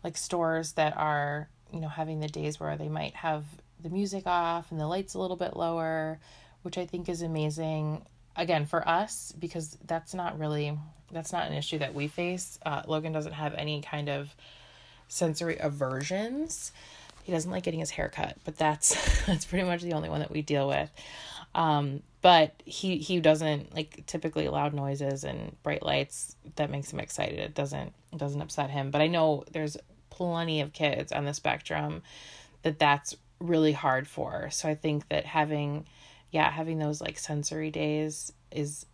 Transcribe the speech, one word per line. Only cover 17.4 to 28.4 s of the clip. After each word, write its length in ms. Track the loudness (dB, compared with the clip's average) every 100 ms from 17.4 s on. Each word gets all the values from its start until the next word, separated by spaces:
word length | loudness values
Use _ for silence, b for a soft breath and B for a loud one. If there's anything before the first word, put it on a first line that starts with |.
| 0
like 140 | -2
getting 160 | -2 -2
his 100 | -4
hair 180 | -2 -4
cut, 280 | -2 -6 -4
but 120 | -12 2
that's, 680 | 2 4 2 4 4 4
<laughs> 20 | 4
that's 180 | 2
pretty 220 | 2 0 2
much 160 | 0
the 100 | 0
only 160 | -2 0
one 120 | -2
that 100 | 0
we 120 | -4
deal 260 | 2 2 4
with. 220 | 2 0 B B B B B B
Um, 480 | 4 6 4 2 -4 -8 _
but 320 | 10 10 8 2
he, 340 | -12 -4 0 0
he 220 | 2 4
doesn't, 540 | 6 6 4 0 -2
like, 320 | -6 -8 -10 -8
typically 420 | -4 -2 0 0
loud 260 | 0 0
noises 500 | 0 -2 -2 -2 -2
and 360 | -4 -6 -8 -6
bright 180 | -4 -2
lights, 540 | 0 0 0 -6 -8 -8 -14
that 160 | -2 -2
makes 220 | -2 -4
him 80 | -8
excited. 400 | -6 -4 -2 -2
It 140 | -4
doesn't, 380 | -2 -4 -4 -8 -12 -14
it 60 | -6
doesn't 220 | -4 -4